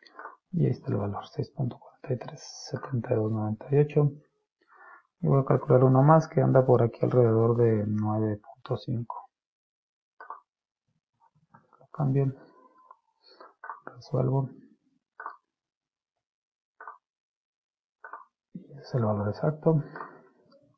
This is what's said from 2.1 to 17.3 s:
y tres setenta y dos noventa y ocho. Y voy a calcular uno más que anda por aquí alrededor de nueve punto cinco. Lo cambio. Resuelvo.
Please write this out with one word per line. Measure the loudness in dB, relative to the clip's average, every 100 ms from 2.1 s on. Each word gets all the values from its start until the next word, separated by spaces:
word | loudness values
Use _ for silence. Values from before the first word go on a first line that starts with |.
y | -8 -8
tres | -16 -18 -18 -12
setenta | -10 -6 -6 -2
y | -2
dos | 0
noventa | -2 -4 -6 0
y | 2
ocho. | 2 2 0 -2 _ _ _ _ _ -20 -20 -20 _ _
Y | 2
voy | 2
a |
calcular | 4 0 4 4
uno | 6 6
más | 6 6 4
que | 0
anda | 4 4
por | 6 4
aquí | 2 0
alrededor | 0 4 4 4 2 4
de | 2 2 -2
nueve | -2 -2 -2 -2 -4
punto | -10 -20 -8 -8
cinco. | -4 -6 -8 -12 -16 _ _ _ _ _ _ _ _ _ -18 -18 _ _ _ _ _ _ _ _ _ _ _ -20 _ _
Lo | _
cambio. | -4 -2 0 0 -4 -18 _ _ _ _ -20 _ _ _ _ -20 _ -18 -16
Resuelvo. | -18 -20 -6 -2 -2 -2 -4 -12 _ _ _ _ _ -18 -18 -18 _ _ _ _ _ _ _ _ _ _ _ _ _ _ -20 -20 _ _ _